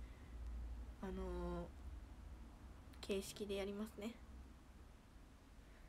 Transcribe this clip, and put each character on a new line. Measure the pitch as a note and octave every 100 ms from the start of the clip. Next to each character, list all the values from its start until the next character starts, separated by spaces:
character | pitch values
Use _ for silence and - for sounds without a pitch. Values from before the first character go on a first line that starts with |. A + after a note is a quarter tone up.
| - - - - - - - - - -
あ | F#3+
の | F#3 F#3 F3+ F3 E3+
ー、 | E3+ - - - - - - - - - - - - -
形 | - G3
式 | - - G3+
で | G3
や |
り | G3
ま | G3+ A3
す | -
ね。 | G#3+ - - - - - - - - - - - - - - - - -